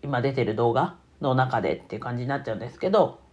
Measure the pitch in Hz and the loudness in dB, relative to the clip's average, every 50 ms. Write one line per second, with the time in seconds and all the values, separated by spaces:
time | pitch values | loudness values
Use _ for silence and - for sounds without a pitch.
0 | - 143 139 127 123 139 135 131 120 101 110 107 117 120 117 131 156 180 - - | -4 -2 -2 0 0 0 0 0 0 0 0 2 2 2 4 2 0 0 -4 -12
1 | _ _ _ _ - 139 127 127 131 127 127 113 98 - - - - - - 107 | _ _ _ _ -2 0 2 2 2 2 0 0 0 0 -2 -2 -4 -10 -10 -8
2 | - 123 120 120 123 127 139 139 135 127 113 104 113 120 - - - 185 196 214 | -8 -6 -6 -6 -4 -4 -4 -4 -4 -6 -6 -6 -6 -10 -8 -4 -2 2 4 4
3 | 170 - - - - - | 4 4 0 -10 -20 -20